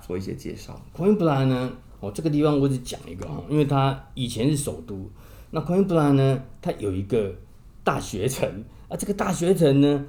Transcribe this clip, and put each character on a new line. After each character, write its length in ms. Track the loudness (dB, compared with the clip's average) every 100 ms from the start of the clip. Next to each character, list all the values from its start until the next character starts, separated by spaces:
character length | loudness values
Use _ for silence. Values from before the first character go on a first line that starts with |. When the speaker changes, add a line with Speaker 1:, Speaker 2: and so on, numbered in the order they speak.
| -8
Speaker 1:
做 120 | -6
一 20 |
些 140 | -6
介 200 | -8 -10
绍？ 240 | -12 -14 -16 -14
Speaker 2:
Coimbra 520 | -2 2 4 4 4 2
呢， 260 | 2 -2 -8 -18 -12
哦， 100 | -10
这 80 | -4
个 60 | -2
地 140 | 2
方 180 | 2 4
我 80 | 2
只 80 | 0
讲 200 | -6 -12 -12
一 60 |
个 120 | -12 -10
哈， 160 | -8 -2
因 80 | 2
为 80 |
它 340 | 4 4 2 0 -8
以 160 | -6 -4
前 220 | 0 0
是 60 | 2
首 240 | -2 -6 -10
都。 240 | -10 -12 -16 -20 -20 -8
那 80 | -6
Coimbra 500 | 0 2 4 4 6
呢， 300 | 6 4 2 -4 -10
它 100 | -6
有 200 | -4 -4
一 100 | -4
个 300 | 0 0 0 -6 -16 -20 -20 -4
大 160 | -2 -2
学 300 | -4 -2 -2
城 180 | -2 -8 -10 -16 -18 -12
啊， 80 | -8
这 100 | -6
个 80 |
大 180 | -4 -2
学 220 | 0 2
城 260 | 4 4 6
呢， 240 | 4 2